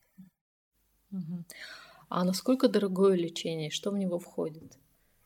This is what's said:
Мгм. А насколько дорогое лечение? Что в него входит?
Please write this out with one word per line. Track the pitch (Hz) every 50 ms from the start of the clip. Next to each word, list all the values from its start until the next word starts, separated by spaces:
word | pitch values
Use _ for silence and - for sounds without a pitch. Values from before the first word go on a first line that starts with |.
| _ _ _ - 190 185 _ _ _ _ _ _ _ _ _ _ _ _ _ _ _ _
Мгм. | 196 185 165 156 180 175 170 _ - - - - - - - - - - - -
А | - 175 180
насколько | 180 185 - - - 262 262 262 233
дорогое | 196 208 202 190 185 180 196 196 190
лечение? | 175 170 165 - - - 170 165 160 156 151
Что | - - - 208
в | 202 202
него | 196 180 175 175
входит? | 175 - - 180 170 160 156 160 - - - _ _ _ _ _ _ _ _ _ _